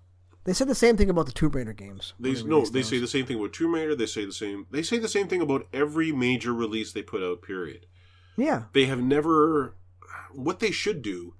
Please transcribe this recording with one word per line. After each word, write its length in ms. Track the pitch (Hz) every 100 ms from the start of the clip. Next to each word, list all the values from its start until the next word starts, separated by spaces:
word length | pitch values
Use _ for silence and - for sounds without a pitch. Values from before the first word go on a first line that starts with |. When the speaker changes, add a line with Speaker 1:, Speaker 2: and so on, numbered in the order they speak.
| _ _ _ -
Speaker 1:
They 80 | -
said 160 | 180 262
the 80 | 254
same 200 | 233 214
thing 140 | 196
about 160 | 175 156
the 60 |
Tomb 180 | - 156
Raider 220 | 143 117
games 420 | 104 98 98 - -
Speaker 2:
They 80 | 123
Speaker 1:
when 60 | 131
Speaker 2:
s-, 60 |
Speaker 1:
they 40 | 127
Speaker 2:
no, 60 | 156
Speaker 1:
released 160 | 107
Speaker 2:
they 80 | 127
Speaker 1:
those. 80 | 113
Speaker 2:
say 100 | 127
the 60 | 120
same 180 | 139 127
thing 120 | 113
with 100 | 101
Tomb 220 | - 165
Raider. 220 | 165 156 143
They 100 | 107
say 180 | 113
the 80 | 101
same, 340 | - 104 101 95
they 120 | 127
say 160 | 165 233
the 100 | 220
same 180 | 202 185
thing 160 | 185
about 240 | 151 135 -
every 400 | 131 147 156 160
major 420 | 139 123 123 117
release 380 | 117 113 110 101
they 100 | 107
put 200 | 95 104
out, 200 | 90 87
period. 440 | - 95 82 69 - - - - - -
Speaker 1:
Yeah. 280 | 302 170 113
Speaker 2:
They 140 | 139 131
have 140 | 127
never, 720 | 127 147 156 160 156 151 127 - - - - - -
what 280 | 139 135 185
they 100 | 214
should 320 | 110 202 180
do 320 | 107 90 87